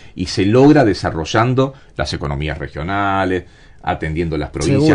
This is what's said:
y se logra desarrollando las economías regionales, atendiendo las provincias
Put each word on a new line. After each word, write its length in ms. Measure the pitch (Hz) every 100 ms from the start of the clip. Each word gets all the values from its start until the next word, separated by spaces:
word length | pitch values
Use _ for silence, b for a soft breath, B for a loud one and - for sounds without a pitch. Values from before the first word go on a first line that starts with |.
| B -
y 100 | 92
se 180 | -
logra 400 | 98 123 143 151
desarrollando 880 | 113 87 87 82 78 110 120 127 135 b b -
las 160 | 73
economías 460 | 73 71 71 76 67
regionales, 840 | 71 73 82 101 101 98 92 90 - b b b
atendiendo 540 | - 87 80 78 82 76
las 140 | 69
provincias 320 | 71 76 139 156